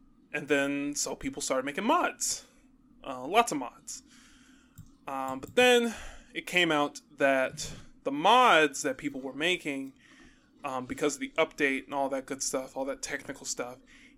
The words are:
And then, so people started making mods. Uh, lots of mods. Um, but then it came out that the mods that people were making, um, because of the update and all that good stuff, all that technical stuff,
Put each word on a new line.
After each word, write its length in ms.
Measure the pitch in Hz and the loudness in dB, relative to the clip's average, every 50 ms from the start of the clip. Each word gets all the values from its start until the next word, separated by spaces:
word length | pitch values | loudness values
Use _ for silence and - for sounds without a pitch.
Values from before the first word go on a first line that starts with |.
| _ - _ _ _ _ - | _ -20 _ _ _ _ -8
And 140 | 147 143 139 | -8 0 2
then, 480 | 147 139 139 139 143 143 143 143 143 | 2 2 2 2 0 -2 -4 -4 -4
so 200 | - - 135 131 | -4 -4 -4 -6
people 260 | - - 135 139 147 | -6 -8 -8 -6 -6
started 240 | - - 139 131 131 | -4 -2 -2 -2 -2
making 180 | 139 143 190 196 | -2 -4 -2 0
mods. 600 | 240 311 349 - - - - - - - - - - _ _ _ _ _ _ _ _ _ _ - 139 | 2 2 2 2 0 -2 -4 -4 -6 -4 -6 -10 -16 _ _ _ _ _ _ _ _ _ _ -14 -12
Uh, 180 | 131 127 127 143 | -12 -10 -6 0
lots 240 | 190 226 240 - | 2 2 2 2
of 60 | 165 143 | -2 -6
mods. 440 | 131 113 - - _ - - - - _ - - - - - _ _ _ _ _ _ _ _ - - - - _ _ - | -6 -8 -12 -16 _ -16 -16 -16 -18 _ -20 -20 -20 -20 -20 _ _ _ _ _ _ _ _ -20 -20 -20 -20 _ _ -10
Um, 320 | 139 135 135 131 131 135 | -8 -6 -6 -6 -6 -8
but 160 | 131 - - | -10 -2 2
then 380 | 247 247 247 247 240 240 233 208 - - - - - - - - | 4 6 6 6 6 4 2 -2 -8 -12 -14 -16 -18 -20 -14 -12
it 120 | 170 - - | -12 -10 0
came 240 | 180 180 175 165 | 2 2 4 4
out 280 | 156 147 147 143 - - - _ 147 - | 4 2 2 0 -2 -8 -18 _ -2 2
that 520 | 147 139 135 131 131 131 - - - - - - - - - - _ | 4 4 4 4 2 0 -2 -8 -10 -10 -12 -14 -16 -20 -20 -8 _
the 80 | 143 | -4
mods 680 | 139 147 165 196 233 254 254 226 180 160 156 147 - - | -2 2 4 6 8 8 8 8 8 8 6 4 2 -2
that 160 | - 143 131 - | -4 -4 -4 -4
people 240 | - 143 135 131 | -6 -8 -8 -8
were 120 | 131 135 127 | -10 -10 -6
making, 600 | 135 156 175 180 165 - 151 139 135 135 135 - _ _ _ - - - - _ _ _ _ _ _ - | -2 -2 0 0 -2 -2 -6 -6 -6 -8 -10 -14 _ _ _ -20 -20 -20 -20 _ _ _ _ _ _ -8
um, 220 | 143 131 127 127 123 | -6 -6 -6 -6 -8
because 280 | 135 - 156 147 - | -6 -2 -2 -2 -2
of 60 | - | -4
the 100 | 135 135 - - | -6 -6 -2 -2
update 480 | 160 156 - - 151 135 135 135 - | -2 0 0 0 0 0 0 -2 -4
and 80 | - 135 | -6 -4
all 160 | 143 139 135 | -4 -2 -2
that 160 | 139 135 127 | -4 -6 -6
good 160 | - 139 131 | -8 -8 -6
stuff, 340 | - - - 131 131 127 - | -6 -4 -4 -4 -6 -8 -8
all 100 | 135 135 | -8 -6
that 160 | 139 131 - | -6 -6 -8
technical 440 | - - 147 135 - - 139 - 135 | -8 -8 -8 -8 -8 -10 -14 -12 -10
stuff, 320 | - - - 123 123 127 - _ - - - - - _ | -10 -8 -8 -8 -10 -12 -16 _ -20 -20 -20 -20 -20 _